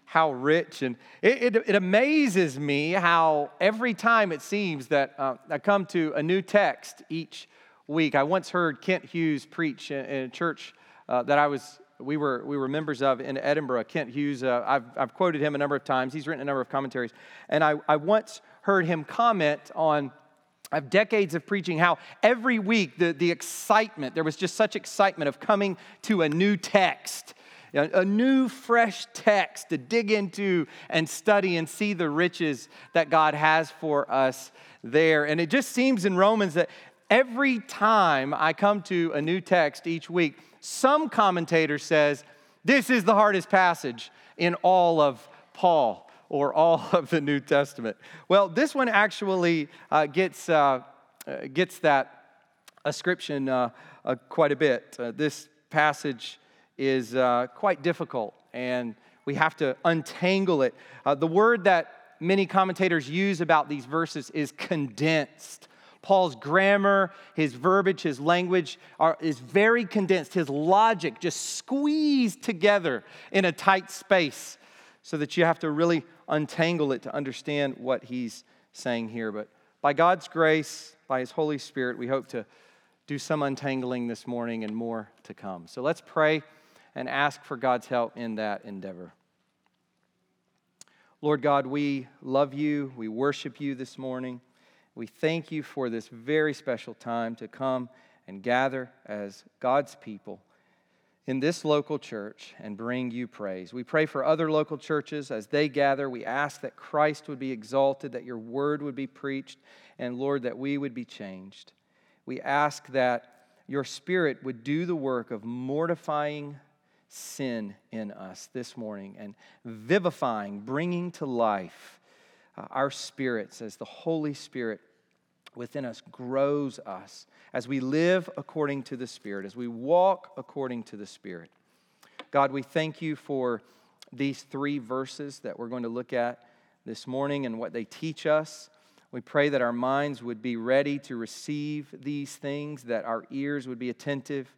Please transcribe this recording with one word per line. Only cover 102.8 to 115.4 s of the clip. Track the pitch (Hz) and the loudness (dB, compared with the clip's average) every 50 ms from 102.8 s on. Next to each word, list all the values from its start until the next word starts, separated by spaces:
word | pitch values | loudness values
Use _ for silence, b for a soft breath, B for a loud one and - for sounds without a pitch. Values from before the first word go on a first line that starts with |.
| 113 117 123 127 127 123 | -6 -6 -4 -4 -4 -6
you | 113 120 123 110 | -6 -8 -10 -10
praise. | - - 107 98 92 92 92 87 - | -10 -10 -8 -8 -8 -10 -12 -12 -12
We | 127 120 | -12 -8
pray | - - 156 156 | -2 0 0 0
for | 151 - 147 131 | 0 -2 -2 0
other | 147 156 156 165 156 | 0 2 2 0 0
local | 156 151 151 - 160 131 | 0 0 0 -2 -6 -10
churches | - - 160 147 143 - 151 147 139 127 | -6 -4 -4 -4 -4 -6 -8 -10 -8 -8
as | 135 110 101 - | -8 -10 -6 -4
they | - 143 151 147 | -2 0 0 0
gather. | 127 143 139 139 139 135 143 135 | 0 2 2 2 2 0 -2 -6
We | 123 120 - | -8 -8 -8
ask | - 120 139 147 147 - - - | -6 -4 -2 -4 -4 -6 -10 -14
that | 127 - | -14 -14
Christ | - - - - 151 151 151 147 - - - | -16 -14 -4 0 2 2 2 2 -2 -8 -12
would | 147 127 | -10 -8
be | 135 135 131 | -8 -8 -8
exalted, | 113 107 107 127 135 135 139 135 135 - 139 120 | -8 -8 -2 0 2 2 2 0 -2 -6 -10 -10
that | 123 - | -12 -10
your | 120 123 113 | -10 -12 -12
word | 110 117 120 135 139 147 147 147 | -12 -8 -6 -4 -2 -2 -2 -4
would | 147 147 131 | -6 -8 -8
be | 127 135 | -8 -10
preached, | 131 - _ - 139 135 135 135 - - b b b b b b b b - | -10 -10 _ -10 -8 -8 -8 -10 -12 -18 b b b b b b b b -10
and | 127 123 123 123 | -8 -8 -6 -4
Lord, | 135 139 143 139 120 | -2 -2 -2 -2 -2
that | 123 113 | -4 -6
we | 120 131 139 143 143 | -6 -6 -4 -4 -4
would | 139 135 117 | -4 -6 -8
be | 123 117 | -10 -12
changed. | - - - 107 98 95 92 95 98 98 - - - _ _ _ _ _ _ _ _ _ _ _ | -14 -14 -16 -14 -14 -14 -16 -18 -20 -20 -20 -20 -20 _ _ _ _ _ _ _ _ _ _ _
We | - 131 131 | -12 -12 -8
ask | - 131 139 143 147 147 143 - - - | -4 -2 0 2 2 0 -2 -6 -12 -6
that | 127 135 127 123 123 - - _ b b b b b b b | -2 0 2 2 0 -2 -4 _ b b b b b b b
your | - 135 139 131 | -8 -6 -6 -6
Spirit | - - - - - 185 185 170 151 127 - - | -6 -10 -12 -6 -4 0 0 0 0 -2 -4 -8
would | 135 127 113 113 | -10 -12 -8 -6
do | 139 147 160 175 | -4 -4 -2 -2
the | 175 175 | -2 -4
work | 156 135 135 127 123 113 - | -4 -2 -2 -4 -4 -4 -6
of | 123 107 | -10 -10